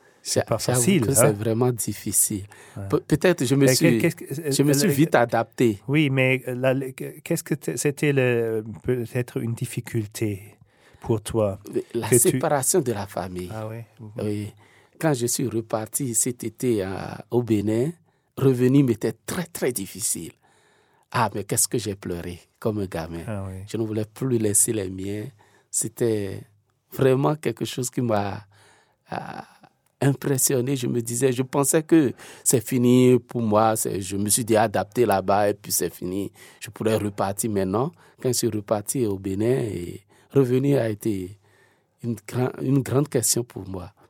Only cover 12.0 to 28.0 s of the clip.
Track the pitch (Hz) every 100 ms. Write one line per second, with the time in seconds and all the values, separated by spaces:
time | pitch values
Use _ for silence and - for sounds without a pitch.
12 | 110 123 123 127 156 143 123 190 123 104
13 | 107 - 92 90 90 110 110 113 110 -
14 | 107 107 107 104 104 - _ _ _ -
15 | 160 127 117 - 123 110 110 110 110 -
16 | 135 110 127 123 113 - 127 107 92 95
17 | 95 - - 120 117 107 101 110 143 -
18 | _ _ _ - 135 123 127 139 135 -
19 | 113 - - 185 170 - 151 - 98 -
20 | - - 82 - _ _ _ _ _ _
21 | _ 127 110 104 95 120 - 127 107 98
22 | 98 85 87 85 _ - 117 107 95 -
23 | 80 82 120 101 95 95 101 110 110 107
24 | 107 - 131 117 107 101 - 107 95 95
25 | 98 104 123 _ _ _ _ - 120 -
26 | 120 107 98 101 - _ _ _ _ -
27 | 131 131 147 151 - 113 123 - 120 -